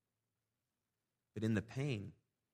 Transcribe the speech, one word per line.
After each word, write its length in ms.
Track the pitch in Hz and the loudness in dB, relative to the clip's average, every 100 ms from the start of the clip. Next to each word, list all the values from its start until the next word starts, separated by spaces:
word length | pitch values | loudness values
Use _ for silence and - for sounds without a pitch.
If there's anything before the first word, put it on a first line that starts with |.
| _ _ _ _ _ _ _ _ _ _ _ _ _ | _ _ _ _ _ _ _ _ _ _ _ _ _
But 100 | 110 | 0
in 80 | 110 | 2
the 80 | 107 | 2
pain, 520 | - 131 147 107 98 - _ _ _ | 0 -2 -2 -2 -6 -14 _ _ _